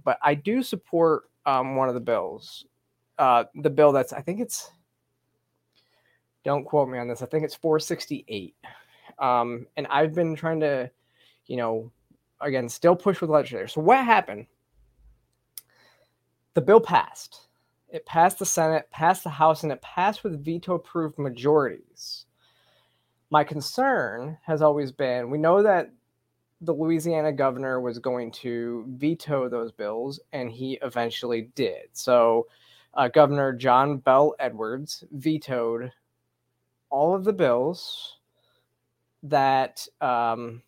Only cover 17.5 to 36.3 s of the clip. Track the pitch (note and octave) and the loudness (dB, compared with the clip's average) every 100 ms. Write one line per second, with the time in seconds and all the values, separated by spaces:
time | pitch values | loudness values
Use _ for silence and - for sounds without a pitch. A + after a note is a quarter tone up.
17.5 | _ _ _ _ E3 - E3 F3+ F#3 F#3 | _ _ _ _ -14 -4 2 2 2 -2
18.5 | - D#3+ D#3+ - - D#3+ F#3 E3+ C#3+ D#3+ | 0 0 0 -4 0 0 0 -4 2 2
19.5 | D#3 D#3 C3 - - F#3+ G#3+ G#3 D3+ D3 | 2 -2 -8 -8 -2 -2 -2 -8 -8 -8
20.5 | E3+ F#3 E3+ - F3 D#3 - C#3+ A#2+ C3+ | -8 -4 -6 -4 -6 -6 -6 -8 -2 2
21.5 | D3+ C3 E2+ - - - - - _ _ | 4 2 -4 -16 -20 -16 -16 -18 _ _
22.5 | _ _ _ _ _ _ _ _ D3+ D3 | _ _ _ _ _ _ _ _ 2 2
23.5 | D3 C#3 - C4+ A#3 A#2+ A2+ C3+ D#3 - | -4 -6 -2 0 0 -2 -6 -10 -10 -4
24.5 | D#3 D#3 D3 C3+ C3+ C3+ B2 A#2+ D3 D#3+ | 2 4 2 -2 -4 -2 -2 -4 0 4
25.5 | F#3+ G#3 F3+ - _ _ _ _ _ _ | 4 4 2 -2 _ _ _ _ _ _
26.5 | _ E3 D3 D#3+ E3 E3 D#3+ D3+ C#3 C3+ | _ -6 -2 0 0 0 -2 -2 0 -2
27.5 | B2 C3+ B2+ B2 A#2 C3 B2 A#2 - B2+ | -2 -4 -4 -4 -6 -4 -4 -6 -10 -8
28.5 | A#2 A#2 A#2 A#2 B2+ D3 E3 - C#3 B2+ | -6 -6 -8 -10 -4 -4 -4 -2 -2 -2
29.5 | A#2+ A2+ - G#2 A2+ C3 C#3+ - D3 B2 | -4 -6 -8 -8 -6 -8 -10 -12 -10 -10
30.5 | A#2 C3 C3 C3 A#2+ A#2 A2+ B2 A#2 A2+ | -8 -8 -8 -6 -4 -4 -4 -4 -4 -6
31.5 | - A2+ F2 - - - B2 A#2 A2+ A#2 | -4 -4 -4 -12 -8 2 4 6 4 0
32.5 | _ _ _ _ - B2 D#3 C#3+ C#3+ C3+ | _ _ _ _ -2 4 6 6 4 0
33.5 | B2 B2+ B2 C#3+ C#3 B2+ C3 D3+ D3+ C3 | 0 4 4 4 0 4 4 4 0 -6
34.5 | A2 A2 B2+ D3+ - - C#3+ D#3 D#3 D3 | -6 -6 -8 -10 -14 -14 -6 -4 -4 -4
35.5 | B2+ A#2 A#2 B2+ - _ _ _ | -4 -2 -4 -8 -14 _ _ _